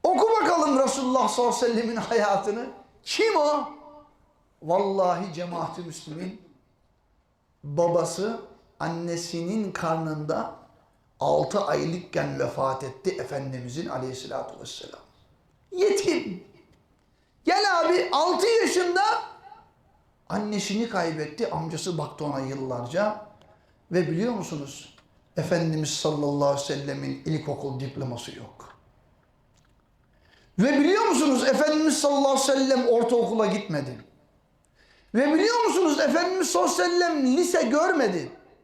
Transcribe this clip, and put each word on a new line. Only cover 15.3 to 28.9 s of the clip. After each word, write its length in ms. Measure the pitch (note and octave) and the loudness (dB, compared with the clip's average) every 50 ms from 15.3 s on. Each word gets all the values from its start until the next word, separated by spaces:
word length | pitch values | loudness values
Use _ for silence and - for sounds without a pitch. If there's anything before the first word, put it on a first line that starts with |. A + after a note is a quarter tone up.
| _ _ _ _ _ _ _ _ | _ _ _ _ _ _ _ _
Yetim. 720 | - F4+ G4 G#4 G4 G4 - F4+ D4+ - - - F3 - - - - - _ _ _ _ _ _ _ _ _ _ _ _ _ _ _ _ _ | 0 2 2 4 4 2 2 2 0 0 -2 -6 -10 -10 -14 -20 -20 -20 _ _ _ _ _ _ _ _ _ _ _ _ _ _ _ _ _
Gel 360 | D#4+ F4+ G4+ G#4 G4+ F#4 E4+ | 0 2 2 2 2 2 2
abi, 280 | D#4+ D#4+ F4+ - - - | 4 4 2 2 2 0
altı 340 | - C#4 D#4+ F#4 F4+ - F#4+ | 0 2 2 2 2 2 4
yaşında 560 | A4+ A#4 A4+ G4 D4 - F4+ F4+ F4 F4 F#4 G4+ A4 - - - - - - - G4 - - - _ _ _ _ _ _ _ _ _ _ _ _ _ | 4 4 4 4 4 2 2 0 2 2 2 4 4 2 0 -4 -8 -16 -20 -20 -20 -20 -20 -20 _ _ _ _ _ _ _ _ _ _ _ _ _
annesini 600 | F3 G3+ G#3+ G#3 G#3 G3 - - G3 G#3+ A#3 A#3 | -6 -4 -4 -2 -4 -4 -4 -2 -2 -4 -4 -2
kaybetti. 640 | G#3+ F#3 E3+ E3 D#3+ D#3 D3+ D3+ - - A#3 - | -2 -2 -2 -2 -4 -4 -8 -8 -6 -6 -6 -4
Amcası 480 | E3 D#3 D#3+ E3 C#3+ D#3 - F#3+ E3+ D#3 | -4 -6 -6 -6 -8 -6 -6 -6 -4 -6
baktı 260 | D3 C#3 - - D3+ | -6 -8 -8 -8 -6
ona 160 | D3 C#3+ C3+ | -6 -4 -4
yıllarca. 840 | C3+ C3 C3+ C3+ C3 C3 B2+ A#2+ A#2+ A#2+ D3+ F3+ G#3 G#3+ G#3+ - - - - _ - _ - _ _ _ _ _ _ _ | -6 -6 -6 -8 -6 -6 -6 -6 -6 -4 -2 0 0 0 -2 -6 -14 -18 -20 _ -20 _ -20 _ _ _ _ _ _ _
Ve 180 | - F3+ F3+ D3+ | 0 0 0 0
biliyor 220 | D#3+ E3+ G#3+ B3 | -2 -2 -2 -2
musunuz? 640 | A#3+ G3+ E3 - E3 D3 C#3 C3 - - - - - _ _ _ _ _ _ _ _ | -2 -4 -6 -8 -8 -10 -10 -12 -14 -18 -20 -20 -20 _ _ _ _ _ _ _ _
Efendimiz 540 | - D#3 E3+ F#3 E3+ E3 D#3+ D#3+ D#3 D3+ D3 | -6 -2 0 0 0 0 0 0 -2 -2 -4
sallallahu 580 | - - - D#3 D3+ D3 D3 C#3+ C#3+ C#3+ C#3+ C#3 | -4 -2 -2 -2 -2 0 -2 0 0 2 2 2
aleyhi 140 | C#3 C#3 | 2 0
ve 120 | - - C#3+ | -2 -4 -6
sellemin 480 | C#3+ C#3 C#3+ C#3 C#3 C#3 C3+ C3+ C3+ - | -6 -6 -8 -8 -6 -6 -8 -8 -6 -4
ilkokul 540 | D#3+ D#3+ D3+ - D3+ C3+ - - C3+ C3 B2+ | -4 -4 -4 -4 -6 -6 -6 -6 -8 -6 -6
diploması 560 | C3+ B2+ - - C3+ B2 A#2+ A#2 - - A2+ | -8 -8 -8 -6 -6 -6 -8 -8 -12 -14 -14
yok. 320 | - A2+ - - - - - - _ _ _ | -16 -18 -18 -20 -20 -20 -20 -20 _ _ _